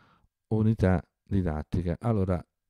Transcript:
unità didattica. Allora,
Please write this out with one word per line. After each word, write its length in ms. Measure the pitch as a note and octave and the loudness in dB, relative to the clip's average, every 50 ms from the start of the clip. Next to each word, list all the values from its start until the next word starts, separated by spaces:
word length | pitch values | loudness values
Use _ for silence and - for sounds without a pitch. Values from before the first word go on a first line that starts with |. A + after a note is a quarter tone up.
| _ _ _ _ _ _ _ _ _ _ | _ _ _ _ _ _ _ _ _ _
unità 540 | A2 A2 A2 A2 A2+ - - F#2 F#2 E2+ - _ _ _ _ | -2 0 2 2 2 2 2 2 2 2 0 _ _ _ _
didattica. 760 | _ - G2 F2+ F2+ D2+ D2+ D2+ _ - F2+ E2+ F2+ D#2+ - | _ -2 0 0 0 -2 -4 -6 _ -4 -4 -2 -2 -4 -2
Allora, 440 | - A#2 A2+ G#2+ F#2+ F#2 F#2 E2+ - _ _ _ _ | -2 -2 0 0 0 0 -2 -4 -4 _ _ _ _